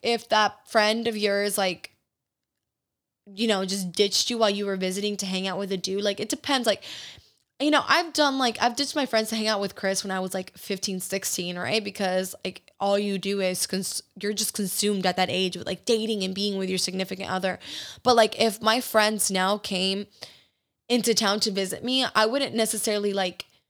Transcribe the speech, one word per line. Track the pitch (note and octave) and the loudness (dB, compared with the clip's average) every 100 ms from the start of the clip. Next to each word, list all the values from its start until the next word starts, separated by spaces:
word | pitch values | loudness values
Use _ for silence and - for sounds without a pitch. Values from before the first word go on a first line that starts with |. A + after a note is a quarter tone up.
if | - A#3 - | -2 -2 2
that | G#3+ G#3 - - | 4 4 0 0
friend | A3+ G#3+ A3 A#3 | 2 4 2 -2
of | G#3+ | 0
yours, | G3+ G3+ G3+ G3 | 0 2 0 0
like, | F#3+ E3+ - _ _ _ _ _ _ _ _ _ _ _ _ _ G3+ | 0 -2 -12 _ _ _ _ _ _ _ _ _ _ _ _ _ -18
you | G3 A3 | -2 2
know, | G3 F#3+ | 2 0
just | G3 F3+ | -2 -2
ditched | F#3 G3+ - - | 2 2 2 0
you | A#3 | 2
while | G#3+ | 2
you | G3+ G3+ | 2 -2
were | F#3+ | 0
visiting | F#3 F#3 G#3 G3+ | -2 -2 -2 -2
to | G3 | -2
hang | F#3 F#3+ | -2 -2
out | F#3 | -4
with | G3 | -2
a | F#3+ | -4
dude, | F#3 G3 | -2 -2
like, | G#3 G3+ | -2 -2
it | A3 | -4
depends. | C#4+ - C4+ A3+ | -4 0 2 2
Like, | G3 - - - - _ _ _ _ | 0 -4 -14 -16 -20 _ _ _ _
you | D4 | 2
know, | D4 - | 2 4
I've | D#4 E4+ | 2 2
done, | D4+ C#4+ C4+ | 2 2 2
like, | B3 A3+ | 0 2
I've | A#3+ A#3 | 0 0
ditched | C#4 D4+ | -4 -2
my | B3+ | 0
friends | A3 A3 | 0 0
to | A3 | -2
hang | G#3+ | 0
out | G#3 | 0
with | G3+ - | -2 -2
Chris | F#3+ F#3+ | -2 -2
when | G3 | -2
I | F#3+ | -4
was, | F#3 F#3+ | -4 -6
like, | F#3 - | -8 -16
fifteen, | - F#3+ - F#3 | -8 -6 -4 -6
sixteen, | - F#3+ F#3+ - F3 F3 | -4 -4 -4 -4 -4 -4
right? | F3 A3 | -2 -2
Because, | G3+ F#3+ F#3+ F#3 F#3+ - F#3+ | -2 -4 -2 0 -4 -8 -10
like, | F3+ _ _ | -10 _ _
all | G3+ G3+ | 0 2
you | G#3 G3 | 0 -2
do | G3 G3+ | -2 0
is | F#3 F#3 - | -2 -2 -2
cons-, | F#3+ F#3+ - - - | -4 -4 -8 -10 -8
you're | G3+ | -6
just | G#3 G#3 | -2 -4
consumed | - G3 - G#3 G3+ F#3 | -2 -4 0 0 2 2
at | F3+ | 2
that | F3+ | 0
age | F#3 F#3 F3 | 0 -2 -2
with, | - | -6
like, | F#3 - | -6 0
dating | A3+ A3 G#3+ | 0 2 -2
and | F#3+ F#3+ | -2 -2
being | G3+ G3 | -2 -2
with | F#3+ | -2
your | F#3 | -2
significant | - F#3+ F#3 F#3 F#3+ | -2 -4 -6 -6 -4
other. | F#3 F#3 - - - - - | -2 -2 -4 -10 -12 -12 -2
But, | A#3 A#3 | 4 6
like, | A3 - | 6 4
if | A3+ G3 | 0 2
my | G#3+ A#3 | 2 2
friends | - A3 G#3+ G#3+ - | 2 4 4 2 0
now | F#3+ F#3+ G3+ | 2 2 0
came | - F#3 F#3+ G3 G3+ _ - - _ _ _ _ - | -2 -2 0 -2 -6 _ -20 -20 _ _ _ _ 0
into | A#3+ A3+ G#3+ | 2 4 2
town | G#3+ G#3 | 2 2
to | G#3+ | 0
visit | G3 F#3+ - | 0 -2 -4
me, | A#3+ C4 C4 | -2 0 2
I | - A3 | 4 4
wouldn't | C4+ C#4 | 2 0
necessarily, | A3+ A3 G#3+ - G#3 G3+ | 0 0 0 0 0 0
like, | G3 F#3 F3+ - _ _ | 0 -2 -4 -16 _ _